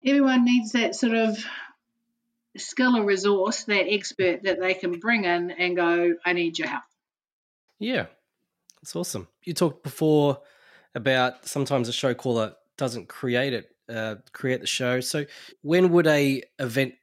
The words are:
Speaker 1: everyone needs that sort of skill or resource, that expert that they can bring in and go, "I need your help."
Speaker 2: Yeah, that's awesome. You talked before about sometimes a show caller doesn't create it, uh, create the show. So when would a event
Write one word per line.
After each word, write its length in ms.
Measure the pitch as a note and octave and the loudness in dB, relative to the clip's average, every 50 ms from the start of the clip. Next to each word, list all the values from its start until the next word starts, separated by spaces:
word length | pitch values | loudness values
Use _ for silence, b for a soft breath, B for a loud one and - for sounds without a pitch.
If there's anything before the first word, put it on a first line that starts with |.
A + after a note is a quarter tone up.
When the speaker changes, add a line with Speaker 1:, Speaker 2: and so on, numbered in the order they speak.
| - | 2
Speaker 1:
everyone 400 | C4 C#4 C#4+ C#4 C4+ B3+ B3 A#3+ | 2 2 4 4 4 4 4 4
needs 280 | A#3+ B3 B3 A3 G#3+ - | 4 4 2 2 2 -2
that 220 | A#3+ A3+ - - | 0 0 0 -2
sort 200 | - - A#3 A3+ | -2 -2 0 2
of 240 | A3+ A3+ A3 G#3 - B B B B B B B _ _ _ _ _ _ _ _ _ _ _ _ _ _ _ _ | 2 2 0 0 -4 B B B B B B B _ _ _ _ _ _ _ _ _ _ _ _ _ _ _ _
skill 400 | - - - - - B3+ B3+ B3 | -16 -14 -12 -4 0 2 4 4
or 80 | A#3 G#3 | 4 4
resource, 600 | G3+ G3 F#3 F#3 G3+ G3+ G3 F#3 G#3 A#3 - - | 2 0 2 2 2 2 4 2 0 -2 -4 -4
that 220 | - G#3 G3 F#3 - | -2 0 0 2 2
expert 540 | G#3 G#3 F#3+ - - - F#3+ F#3 E3+ F3+ - | 0 -2 -2 -6 -4 0 0 0 0 0 0
that 180 | F#3+ F3+ F3 | -2 -2 0
they 140 | F3+ F#3 F#3+ | 0 -2 -2
can 240 | F#3+ - F3+ F3 E3+ | -2 -2 -4 -4 -4
bring 260 | E3+ A3 A#3 A3 G3+ | -2 0 0 0 2
in 280 | F3 F3 F3 F3 F3 F3+ | 0 0 0 -2 -4 -4
and 240 | - F3+ F3+ F3+ | -2 -2 -2 0
go, 380 | F3+ F3 E3+ E3+ F3 F3 F3 E3+ E3+ - | 0 2 2 2 2 2 2 0 0 -2
"I 80 | F3 F3+ | -2 0
need 260 | F3 E3+ E3 E3 E3 | 0 -2 -2 -2 -4
your 100 | D#3 D3+ | -6 -6
help." 140 | - C3 - _ _ _ _ _ _ _ _ _ _ _ _ _ _ _ _ _ _ _ | -6 -8 -10 _ _ _ _ _ _ _ _ _ _ _ _ _ _ _ _ _ _ _
Speaker 2:
Yeah, 280 | G#3 A3+ C4 F#3 G2 - _ _ _ _ _ _ _ _ _ _ _ _ _ _ | -6 -4 -2 -2 -4 -4 _ _ _ _ _ _ _ _ _ _ _ _ _ _
that's 160 | - - - | -20 -12 -8
awesome. 320 | D#3+ F3+ - - G#2 F2+ _ _ _ _ | -8 -8 -6 -8 -10 -10 _ _ _ _
You 100 | - E3 | -10 -2
talked 300 | - F3+ E3 C#3+ - _ | 0 0 0 0 -4 _
before 560 | C#3+ - - D#3+ D#3 D3+ D3+ C#3+ C#3+ C3+ - b b b b b b b b b b b | -14 -6 0 2 4 4 4 4 2 0 -2 b b b b b b b b b b b
about 520 | B2 A2 C3 C3 C3 B2+ B2+ B2 - - | -4 0 0 2 2 2 0 -2 -6 -14
sometimes 420 | - - C#3+ C#3 C3 C#3+ C3+ A#2+ A2+ | -8 -4 -4 -2 0 0 0 0 -2
a 40 | A#2+ | -4
show 220 | - - C3+ B2 | -2 -2 -2 -2
caller 420 | - - C3 A#2+ A#2 A2 G#2+ G2+ _ _ _ _ | -2 -2 -2 0 0 -2 -2 -6 _ _ _ _
doesn't 320 | - C#3+ B2+ A#2 A#2+ F2+ - | -6 -6 -6 -6 -8 -12 -14
create 440 | - - - C3 A#2+ B2 C3 C#3 B2+ | -16 -8 -4 -2 0 0 0 -2 -4
it, 180 | A2+ - _ _ _ _ _ | -6 -8 _ _ _ _ _
uh, 280 | A#2 A2+ A2 A2 G#2+ F#2+ - _ _ | -8 -8 -6 -6 -8 -10 -14 _ _
create 280 | - - C3 B2+ B2+ | -6 -4 -2 -2 -2
the 60 | - | -2
show. 340 | - - - C3 B2 B2 B2+ | -4 -4 -2 -2 0 0 -2
So 260 | B2+ - - D#3 C#3+ C#3+ B B B B B B _ | -2 -4 -4 -6 -6 -6 B B B B B B _
when 280 | C#3+ D#3+ F3+ F#3 F#3 | 2 4 4 6 6
would 180 | E3+ F3 E3+ D#3 | 6 6 6 6
a 340 | D3+ D3 C#3+ C#3 C3+ C3 - _ _ - | 4 4 4 2 2 -2 -4 _ _ -8
event 360 | C#3 B2 A2+ C3+ C3+ B2+ B2 _ | -6 -4 0 0 0 0 -2 _